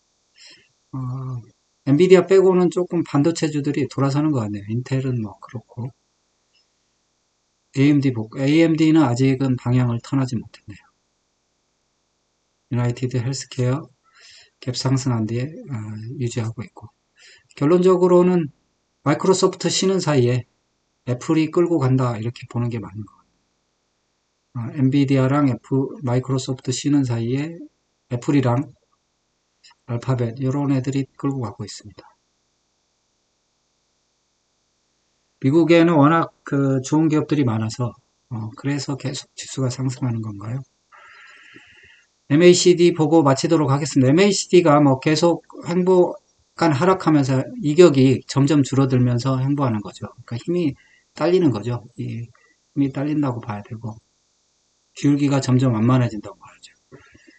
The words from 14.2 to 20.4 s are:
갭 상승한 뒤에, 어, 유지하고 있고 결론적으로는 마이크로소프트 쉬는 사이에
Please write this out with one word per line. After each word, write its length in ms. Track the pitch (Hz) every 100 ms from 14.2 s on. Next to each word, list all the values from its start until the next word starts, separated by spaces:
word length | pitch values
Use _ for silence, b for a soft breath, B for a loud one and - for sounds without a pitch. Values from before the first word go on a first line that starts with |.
| b b b _
갭 160 | - 123
상승한 520 | 131 131 131 117 107
뒤에, 160 | 117
어, 320 | 139 160 214 113 107 107 110 147
유지하고 420 | 120 120 113 113
있고 240 | 92 - 110 _ _ b b b b -
결론적으로는 920 | 143 180 180 180 180 180 180 180 151 - _ _ _ _
마이크로소프트 680 | 139 156 - 185 185 180 170
쉬는 300 | - 190 190
사이에 440 | 175 143 120 123